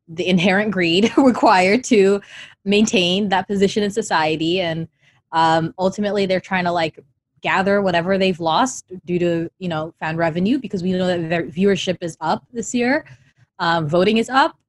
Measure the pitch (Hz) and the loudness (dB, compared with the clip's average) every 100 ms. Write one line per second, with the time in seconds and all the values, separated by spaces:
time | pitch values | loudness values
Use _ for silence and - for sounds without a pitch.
0 | _ 165 175 190 190 190 214 185 170 170 | _ -6 0 2 2 2 0 -2 0 2
1 | 220 - 269 240 254 190 185 226 - 214 | 2 4 4 4 4 4 4 2 2 4
2 | 190 202 - - - _ 196 208 214 208 | 4 2 -4 -20 -20 _ 0 2 2 2
3 | 175 185 208 190 190 202 190 214 208 208 | 0 0 0 -2 0 0 0 0 -2 -4
4 | 202 175 156 156 160 185 170 165 165 _ | -2 -2 0 -2 -2 -2 -2 -6 -10 _
5 | _ _ _ 165 165 165 160 - 190 190 | _ _ _ 0 2 2 0 -2 -4 -2
6 | 208 202 190 185 - 185 180 175 165 - | -4 -2 -2 -2 -2 -2 -2 -2 -4 -8
7 | _ _ _ _ 165 170 190 202 196 170 | _ _ _ _ -2 0 2 2 2 0
8 | 170 196 190 170 165 160 254 - _ 185 | 0 0 0 0 0 0 0 -4 _ -18
9 | - 175 175 170 165 _ 180 156 160 _ | -4 -2 0 -2 -4 _ -6 -6 -8 _
10 | 165 165 165 165 196 277 233 196 175 185 | -6 -2 -2 0 0 -2 -4 -6 -2 -2
11 | 180 175 160 170 175 156 202 190 - 175 | 0 -2 -2 -4 -4 0 0 0 -2 -6
12 | 170 - 160 214 _ 240 - 247 240 294 | -8 -6 -4 -4 _ -10 -6 -2 -2 -2
13 | - - _ _ _ - 175 170 151 175 | -6 -20 _ _ _ -4 -2 0 0 2
14 | 190 220 233 262 311 - | 2 2 0 0 0 -2